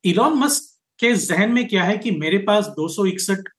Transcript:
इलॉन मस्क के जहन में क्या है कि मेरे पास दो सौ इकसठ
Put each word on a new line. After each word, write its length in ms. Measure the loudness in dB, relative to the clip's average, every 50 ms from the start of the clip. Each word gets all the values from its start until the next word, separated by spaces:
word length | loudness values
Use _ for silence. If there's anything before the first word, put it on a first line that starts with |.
| -2
इलॉन 280 | 0 2 4 2 2
मस्क 460 | 2 2 0 0 0 -2 -6 -10 _ _ _ _ _ -2
के 140 | 0 2 2
जहन 360 | 2 0 -2 0 0 2 2
में 180 | 2 0 0 0
क्या 160 | 0 0 2
है 140 | 0 0 -2
कि 120 | -2 -4
मेरे 280 | -4 -2 -2 0 0 0
पास 280 | 2 2 2 0 0
दो 220 | -2 -4 -6 -6 -6
सौ 160 | -2 -2 -2
इकसठ 340 | -2 0 -2 -2 -4 -4 -4 -4 -16 _